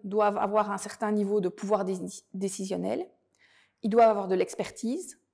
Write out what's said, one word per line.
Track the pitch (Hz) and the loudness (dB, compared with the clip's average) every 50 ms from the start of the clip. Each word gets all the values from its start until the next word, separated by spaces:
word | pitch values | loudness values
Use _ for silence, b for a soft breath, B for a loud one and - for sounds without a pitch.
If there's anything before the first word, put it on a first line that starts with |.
| - | -10
doivent | 196 196 214 208 208 202 214 | -4 0 2 2 2 2 0
avoir | 214 196 208 214 208 208 | -2 0 2 2 0 0
un | 202 190 | -2 -6
certain | - 202 - - - 208 208 | -6 -10 -8 -4 -2 0 2
niveau | 208 208 196 208 214 | 2 2 2 2 0
de | 180 180 | 0 0
pouvoir | - - - 196 214 196 202 | -4 -4 -2 0 0 0 0
dé-, | 185 190 185 175 185 - - - _ - | -2 -4 -6 -6 -10 -12 -14 -18 _ -8
décisionnel, | 190 196 196 190 - 190 190 185 180 180 190 220 285 359 - _ _ _ _ b b b b b b b b b b | -6 -6 -6 -4 -6 -6 -6 -4 -4 -2 -2 -4 -4 -6 -10 _ _ _ _ b b b b b b b b b b
ils | - 220 | -4 2
doivent | 202 233 233 226 | 6 8 8 8
avoir | 214 202 196 190 | 6 4 0 0
de | 190 | 2
l'expertise, | 185 185 - - - 190 - - - - 226 254 359 359 - - _ _ _ | 0 0 -2 -2 -6 -8 -8 -8 -8 -6 -4 -4 -4 -6 -10 -16 _ _ _